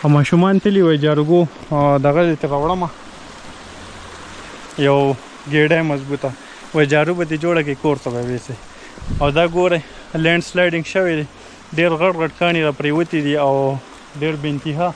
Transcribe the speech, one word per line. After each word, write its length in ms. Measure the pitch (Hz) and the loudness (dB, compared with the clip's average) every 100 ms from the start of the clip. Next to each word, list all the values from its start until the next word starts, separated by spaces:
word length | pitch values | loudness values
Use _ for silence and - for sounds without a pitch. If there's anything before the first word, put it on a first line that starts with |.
او 40 | 151 | 6
ماشومان 500 | 147 139 170 190 196 | 4 4 4 4 4
تلي 240 | 208 196 | 4 4
وای 160 | 170 151 | 4 4
جاروګو، 480 | 151 147 151 175 165 - - | 2 2 4 4 2 -4 -4
آ، 240 | 147 143 139 | 2 4 4
دغه 360 | 143 151 170 | 4 4 2
دې 20 | 151 | 0
ته 80 | 143 | -2
راوړمه. 400 | 143 156 185 170 - - - - - - - - - - - - - - - - - - - | -2 -2 -2 -4 -8 -20 -20 -20 -18 -18 -18 -20 -18 -18 -18 -18 -18 -18 -18 -18 -18 -14 -2
یو 360 | 139 139 139 131 - - 143 | 2 4 2 -2 -8 -16 -2
ګېډۍ 320 | 151 151 165 | 2 4 2
مضبوطه. 480 | 160 143 135 139 135 127 - - - | 0 -4 -4 -6 -6 -8 -18 -20 -6
وای 120 | 156 143 | 0 2
جارو 280 | 151 151 | 2 2
به 100 | 175 | -2
دې 120 | 165 160 | -4 -2
جوړه 200 | 170 170 | 0 0
کړي، 120 | 147 135 | 0 -2
کور 140 | 156 135 | -2 -2
ته 140 | 131 | -4
به 100 | 120 | -6
یې 40 | 120 | -4
یوسئ. 260 | 123 - 117 - - - - - - | -6 -8 -14 -16 -20 -20 -14 -8 -2
او 100 | 143 | 0
دا 160 | 147 170 | 2 0
ګورئ، 320 | 175 180 170 - - - | 2 2 0 -4 -20 -8
لینډ 280 | 160 160 170 | -2 2 0
سلایډینګ 400 | - 180 180 165 151 | 0 0 0 0 -4
شوی 300 | 190 180 160 | -2 0 -2
دی. 80 | 143 - - - - 156 | -6 -12 -20 -20 -8 0
ډېر 140 | 175 | 0
غټ 260 | 160 185 175 | 2 0 0
غټ 140 | 160 - | -4 0
کاڼي 220 | 175 170 | 0 2
را 80 | 156 | 0
پرېوتي 500 | 139 147 156 170 160 | -2 -2 0 0 -2
دي 140 | 143 147 | 0 0
او 400 | 139 135 139 135 - - - 143 | 2 2 0 -2 -10 -20 -18 -6
ډېر 140 | 156 156 | -4 -4
بې 40 | 151 | -4
انتها. 420 | 143 156 147 175 | -4 -6 -4 -4